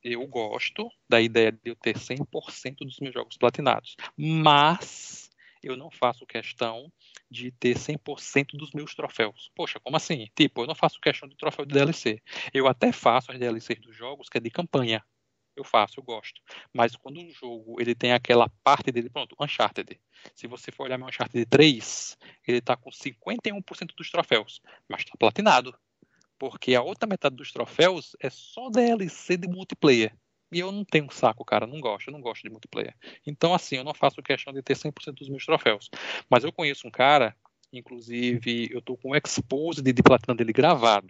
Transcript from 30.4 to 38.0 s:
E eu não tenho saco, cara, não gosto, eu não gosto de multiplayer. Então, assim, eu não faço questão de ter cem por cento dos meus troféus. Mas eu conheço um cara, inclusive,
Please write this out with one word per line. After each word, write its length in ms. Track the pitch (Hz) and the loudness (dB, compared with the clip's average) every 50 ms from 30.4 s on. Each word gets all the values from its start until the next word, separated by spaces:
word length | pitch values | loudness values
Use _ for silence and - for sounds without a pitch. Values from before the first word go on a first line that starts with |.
| _ _ | _ _
E 80 | - 170 | -6 -6
eu 100 | 175 190 | -6 -4
não 140 | 196 202 202 | -6 -8 -8
tenho 260 | _ - 160 147 131 | _ 0 0 0 0
saco, 320 | - - - 120 110 123 | -8 0 0 0 0 0
cara, 240 | 120 - - 107 110 | -4 -2 0 0 0
não 140 | 113 139 156 | -2 -10 -8
gosto, 280 | 139 117 104 98 - - | -6 -6 -6 -6 -8 -14
eu 40 | |
não 80 | 143 151 | -14 -10
gosto 220 | 123 120 110 - | -10 -10 -10 -10
de 80 | - 107 | -14 -16
multiplayer. 440 | 107 110 - - - 110 - - _ _ - - - - _ | -18 -18 -20 -10 -8 -8 -8 -8 _ _ -20 -20 -20 -16 _
Então, 280 | 147 147 - - 165 180 | -14 -4 0 2 2 2
assim, 220 | 175 - - 143 | 2 0 -4 -8
eu 80 | 127 127 | -8 -6
não 100 | 147 151 | -8 -4
faço 280 | - - 139 - - | 0 0 0 0 0
questão 300 | 143 - 139 127 - - | -4 -2 -2 -2 -2 -10
de 80 | 135 135 | -12 -12
ter 160 | 131 - 135 | -2 -2 -2
cem 160 | - - 151 | -2 -2 -10
por 100 | 147 - | -10 -10
cento 180 | - - 139 - | -14 -14 -14 -14
dos 80 | 143 135 | -12 -12
meus 160 | 139 135 - | -10 -10 -2
troféus. 440 | - 160 147 - 123 107 104 - - - - - - - - - _ | 0 0 2 2 0 0 0 -4 -16 -16 -14 -12 -10 -10 -10 0 _
Mas 160 | - 123 135 | 4 6 6
eu 80 | 160 | 4
conheço 340 | - - 170 147 139 - - | -4 -2 -2 -2 -4 -4 -10
um 40 | 117 | -14
cara, 440 | - - 131 139 147 147 123 107 107 _ _ _ _ _ _ _ | 0 4 6 8 8 8 6 4 0 _ _ _ _ _ _ _
inclusive, 960 | - 127 113 - 127 120 | -20 -20 -18 -16 -18 -16